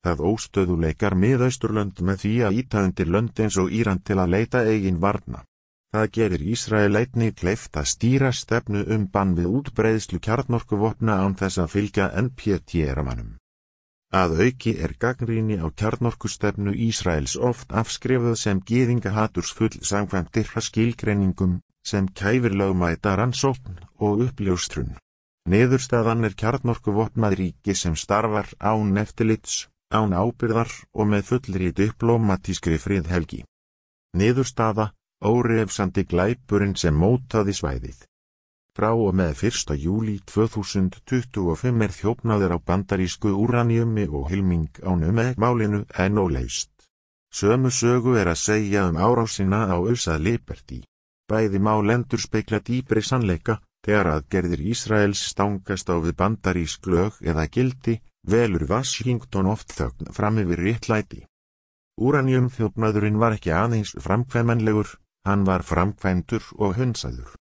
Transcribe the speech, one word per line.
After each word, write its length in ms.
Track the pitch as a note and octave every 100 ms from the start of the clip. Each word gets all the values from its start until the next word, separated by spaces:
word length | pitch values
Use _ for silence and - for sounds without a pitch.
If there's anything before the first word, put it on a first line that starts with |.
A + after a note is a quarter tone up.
| F2
Það 160 | D#2 D#2+
óstöðuleikar 880 | A2+ - - F2+ E2+ E2 D#2 G2+ F#2+
Miðausturlönd 800 | G#2 C3 B2+ B2+ A2+ G#2+ G2+ - F2+
með 160 | G2
því 120 | G2+ A#2 A2
að 120 | G#2
ýta 220 | B2+ G#2+ F#2+
undir 240 | F#2 E2+
lönd 320 | F#2+ A2+ -
eins 160 | G#2+ F#2+
og 160 | F#2
Íran 260 | G#2+ A2 F#2 -
til 140 | G2
að 100 | F2+ F#2+
leita 260 | A2+ B2+
eigin 380 | A2 A2 F#2+ F2
varna. 400 | G2 G2+ - A1+ - _ _ _ _
Það 200 | G#2+ A2
gerir 320 | A2 A2 E2+ D#2
Ísrael 420 | A#2+ - G#2+ G2+ G#2
einnig 320 | B2 A#2 A2+ G2
kleift 340 | F2 A2 - D2+
að 140 | C#2+
stýra 400 | - A2+ C3+ C3+
stefnu 540 | B2+ - A#2 - G2+ F#2+
um 160 | A2 F#2+
bann 240 | G#2 G2 F2
við 140 | F2 A#2+
útbreiðslu 640 | C#3 - A2 A2 - F2+
kjarnorkuvopna 960 | - A#2 - A#2 - G#2 A2 G#2+ A2+ G2 G2
án 100 | F#2+
þess 220 | F#2+ F#2+ E2
að 80 |
fylgja 380 | G2+ G2+ - G2
N 160 | E2+ B2+
P 260 | C3 G#2+ F2+
T 240 | - E2+ D2+
ramanum. 420 | C2+ C2+ A#1+ A1 G#1+ _ _ _ _ _ _ _
Að 240 | F#2+ F2 D#2+ A#2
auki 320 | B2+ A2+ G2
er 160 | - -
gagnrýni 560 | A#2 B2+ A2+ A2+ A2 G#2
á 100 | D#2+
kjarnorkustefnu 1040 | - G#2+ B2+ A#2+ - G2+ - G#2 G2 G2+ -
Ísraels 580 | A2+ A2 F2+ D#2 C2+ -
oft 380 | B2 A#2+ -
afskrifuð 640 | A2 A2+ - A#2+ B2+ A#2 A2+
sem 240 | A2 G2
gyðingahatursfull 1200 | - A#2+ B2 A#2+ G2 G#2 A2 - - - A2 -
samkvæmt 500 | - G2+ G2+ F#2 E2
þeirra 300 | A#2 G#2 -
skilgreiningum, 1000 | - - A#2 A2+ - G2+ F#2+ - F#2 F2+ _ _
sem 240 | - G#2 F#2+
kæfir 480 | - G2 B2+ A#2 G2
lögmæta 600 | G2 F#2 E2+ D#2+ G#2+ F#2+
rannsókn 640 | A#2+ - C3+ C3 - F2 - _
og 220 | G#2+ G#2
uppljóstrun. 720 | B2 - G2 F2+ - - A#1+ A#1+ _ _ _ _ -
Niðurstaðan 760 | G2 B2 C3 B2+ A#2+ A2+ A#2 A2
er 80 | G2
kjarnorkuvopnað 1000 | G#2+ C3+ A#2+ A#2 - G#2 A2 - G#2+ F#2+
ríki 340 | F#2 - - F#2+
sem 200 | F2 D#2+
starfar 520 | - G2+ A2 G#2 G2 -
án 360 | G#2 A2 G#2 G2
eftirlits, 680 | G#2+ - A2+ A2 - - - _ _
án 240 | A2 G#2+
ábyrgðar 600 | F2+ A2+ - A#2 A2+ A#2 - -
og 160 | - G#2
með 140 | G#2 G2
fullri 420 | B2+ A#2+ F#2 F2+
diplómatískri 1040 | E2+ G#2 - A#2 A#2 G#2+ F#2 - F2+ F2 D#2+
friðhelgi. 720 | - G2 D#2+ F2+ D2+ - - _ _ _ _ _ _ F2
Niðurstaða, 720 | G#2+ B2 C3 - A2 G#2+ G#2 _ _ _
órefsandi 800 | G#2 A#2+ A#2 A2+ G#2 - F#2+ G2
glæpurinn 720 | F#2 F2 F#2+ B2 - G2+ G2+ F#2
sem 200 | F2 D2+
mótaði 600 | F#2 B2+ B2+ A2 G2+ G2
svæðið. 480 | D2+ B1+ - - - _ _ _ _ _ _ -
Frá 160 | G#2+
og 240 | A#2 G#2 F#2
með 160 | F2 C2+
fyrsta 340 | G#2 - - D2
júlí 400 | D#2 G#2 A2 G2+ -
tvö 220 | G2+ A2
þúsund 480 | - G2 G2+ F#2 - -
tuttugu 480 | B2+ A#2 G#2 F2 D#2+
og 60 |
fimm 180 | B2+ A#2+
er 140 | G#2+ -
þjófnaður 580 | G2+ A#2+ A2+ G#2 F#2
á 60 | E2+
bandarísku 720 | - F#2 F#2+ G2 F2+ - G#2
úraníumi 720 | G2 A#2 A#2+ A#2 A#2 A#2 A2 F#2
og 160 | D2 C#2
hylming 400 | G2 F#2+ E2+ D#2 -
á 80 | F#2
Numek-málinu 920 | F2+ D#2+ A2+ A#2+ B2+ A#2+ A#2+ G#2+ G#2 G2+ -
enn 240 | F#2 G#2
óleyst. 500 | F#2+ C2 A#1+ - - _ _ _ _ _ _
Sömu 400 | - G2+ B2 C3
sögu 480 | B2+ A#2 B2 A#2+ A#2+
er 80 | F2
að 160 | E2
segja 400 | - G#2+ G#2 G2+ F#2
um 80 | E2
árásina 640 | G2+ B2 A2 - F#2+ G#2 G#2+
á 80 | F2
usa 400 | F#2+ A#2+ - D#2
Liberty. 640 | E2+ A#2 - - - B1 - _ _ _ -
Bæði 320 | A2 A2 F#2+
mál 300 | G#2 G#2+ G#2
endurspegla 680 | A#2+ - A#2 - A2 G#2 G#2+
dýpri 380 | - B2+ B2+ A2
sannleika, 540 | - C3 A2 E2+ - G#2+ _ _
þegar 240 | - G#2 F2+
aðgerðir 480 | D#2 - G2 F2+ E2+ F2
Ísraels 540 | A#2+ - G#2+ G2+ G2+ -
stangast 580 | - G2+ G2+ - F#2+ -
á 80 | F2
við 140 | E2 D#2
bandarísk 720 | F#2+ A2 F#2+ F2+ D#2+ - F#2+
lög 300 | F2 G2+ -
eða 300 | - D#2+ D#2+
gildi, 460 | - B2+ B2+ - A2+ - _
velur 400 | - A2 A#2 E2+ D2
Washington 800 | G#2+ C3 - B2 A#2+ - F#2+ F#2+
oft 220 | G#2+ - -
þögn 380 | C2 - - -
fram 240 | G#2 A2
yfir 220 | F#2 E2+
réttlæti. 600 | F#2 A#2 - A2 G2+ - - _ _ _ _ _ _ -
Úraníumþjófnaðurinn 1200 | A#2+ C#3+ C3 B2+ B2 - G#2+ G#2 A2 G#2+ G#2+ G#2+
var 160 | A2+ G#2+
ekki 160 | -
aðeins 400 | E2 A2+ A2+ G2+ -
framkvæmanlegur, 920 | - G#2 C3 B2 A#2 A#2 A2 G#2+ G2+ - _ _ G2
hann 160 | G2+
var 240 | F#2+ F#2 -
framkvæmdur 800 | - F#2+ G#2 F#2+ F2+ E2 A2+ - -
og 220 | G2+ F#2+
hunsaður. 560 | B2+ A2+ B1+ A#1+ - -